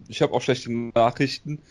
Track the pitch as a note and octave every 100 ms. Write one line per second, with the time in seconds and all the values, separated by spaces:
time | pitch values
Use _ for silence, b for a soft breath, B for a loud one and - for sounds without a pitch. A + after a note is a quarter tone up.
0 | - A#2 D3 B2 - B2+ - A#2 A#2 A#2
1 | A2+ B2 C3+ - - D3+ B